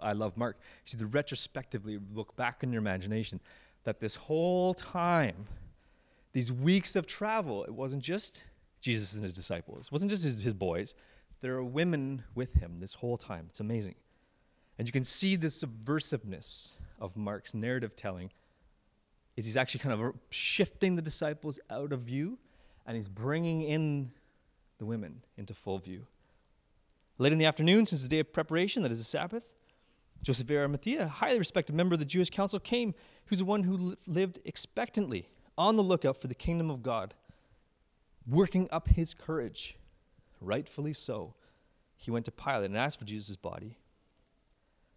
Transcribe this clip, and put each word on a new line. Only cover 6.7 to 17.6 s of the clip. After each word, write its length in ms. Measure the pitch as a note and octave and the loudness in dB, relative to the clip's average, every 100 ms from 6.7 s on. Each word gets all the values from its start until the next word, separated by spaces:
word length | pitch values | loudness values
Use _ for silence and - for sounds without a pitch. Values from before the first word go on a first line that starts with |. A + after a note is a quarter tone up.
| F#3+ - F#3+ | 4 4 0
of 120 | - | -2
travel, 560 | - G#3 A3 E3 G2+ | -4 0 0 0 -4
it 100 | - | -4
wasn't 300 | A2 C3 C#3 | -6 -4 -4
just 420 | B2+ F#3+ - - - _ _ _ | -2 -2 -4 -8 -18 _ _ _
Jesus 360 | B2 A2+ G2 G#2 | -2 0 -2 -4
and 80 | |
his 100 | G2 | -6
disciples. 540 | F2+ - E2+ - - - | -6 -4 -6 -6 -14 -6
It 40 | |
wasn't 200 | D3 G3 | -2 0
just 120 | G3+ | 2
his, 160 | D#3 A2+ | 0 0
his 140 | A2+ | -2
boys. 400 | G2 F#2+ E2+ G#2 - - - _ - | 0 0 0 -2 -10 -20 -20 _ -10
There 140 | B2+ B2+ | -6 -4
are 80 | |
women 600 | B2+ C3+ F3 D#3 C3+ C3+ A2+ A#2+ | -2 0 2 2 0 -4 -6 -4
with 180 | B2+ | 2
him 260 | - F2+ E2+ | 2 2 -8
this 160 | F#2+ - | -10 -6
whole 220 | A#2+ A#2+ | -4 -4
time. 280 | - F2+ E2 | -6 -10 -10
It's 100 | - | -8
amazing. 360 | G#2+ A#2 G2 - _ _ _ _ _ _ _ - | -2 -2 -4 -10 _ _ _ _ _ _ _ -8
And 100 | A#2 | -2
you 40 | |
can 120 | C3 | 0
see 320 | B2+ - G3 F#3+ | 2 2 4 2
the 120 | D#3+ | 2
subversiveness 1300 | - C#3 A2+ A2 D3+ - C3+ G#2 F2 - - - - - - | -2 -4 -6 -2 -2 0 -4 -4 -8 -6 -6 -6 -10 -16 -10
of 180 | F#2+ G2 | -8 -4
Mark's 360 | G#2 G2+ - | -4 -4 -6
narrative 420 | A2 | -4